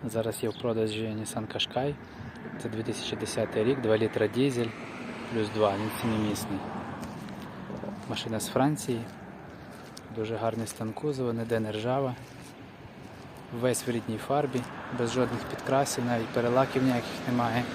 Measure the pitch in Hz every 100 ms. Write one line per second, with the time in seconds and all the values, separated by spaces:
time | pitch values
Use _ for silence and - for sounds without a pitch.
0 | 127 110 113 104 117 - 123 113 110 107
1 | 113 107 110 - 110 - - - 139 147
2 | - - - - - - 110 110 113 107
3 | - 110 110 - 107 - 110 135 117 110
4 | 110 - 107 107 139 123 113 - - -
5 | - - - 113 104 107 107 98 110 -
6 | 120 110 107 101 - 98 - - - -
7 | - - - - - - - 131 - -
8 | - 113 - 110 - - 135 151 - 120
9 | 117 - - - - - - - - -
10 | - 110 110 113 113 110 107 - 110 107
11 | 151 135 123 113 113 113 107 107 113 131
12 | 135 127 - - - - - - - -
13 | - - - - - 120 123 117 - 117
14 | 107 110 - 139 147 127 123 - - 123
15 | 120 123 120 117 - - - 135 139 -
16 | 120 120 110 - 120 123 131 135 131 123
17 | 113 - - 123 117 117 123